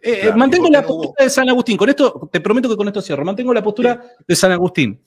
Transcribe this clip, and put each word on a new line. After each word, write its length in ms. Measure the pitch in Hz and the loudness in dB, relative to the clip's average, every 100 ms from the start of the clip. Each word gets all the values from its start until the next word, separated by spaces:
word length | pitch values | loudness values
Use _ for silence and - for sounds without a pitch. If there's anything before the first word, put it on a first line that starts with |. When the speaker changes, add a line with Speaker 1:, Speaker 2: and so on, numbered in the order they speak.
Speaker 1:
Eh, 100 | - 226 | -2 0
Speaker 2:
Claro, 100 | 202 | 0
Speaker 1:
eh, 20 | 208 | 2
mantengo 320 | 269 339 349 | 2 4 4
Speaker 2:
¿y 40 | |
por 0 | |
qué 100 | 294 | 2
Speaker 1:
la 0 | |
Speaker 2:
no 120 | 277 - | 2 -4
hubo? 60 | |
Speaker 1:
postura 200 | - - 262 | -6 0 0
de 40 | |
San 200 | 262 254 | 2 2
Agustín. 280 | 254 240 202 | 0 0 0
Con 100 | 208 | 0
esto, 380 | 285 262 - 160 | 2 0 0 -6
te 100 | 180 | -4
prometo 260 | 170 226 254 | 0 -2 0
que 80 | 214 | -4
con 120 | 202 | -4
esto 160 | 202 | -6
cierro. 200 | - 143 | -8 -6
Mantengo 300 | 156 202 247 | -6 -6 -2
la 80 | 233 | -2
postura 340 | 208 208 240 240 | -2 -2 -2 -2
Speaker 2:
Bien. 120 | - - _ | -8 -20 _
Speaker 1:
de 80 | 175 | 2
San 160 | 190 | 2
Agustín. 480 | 180 175 - 127 107 | 2 -2 0 -2 -4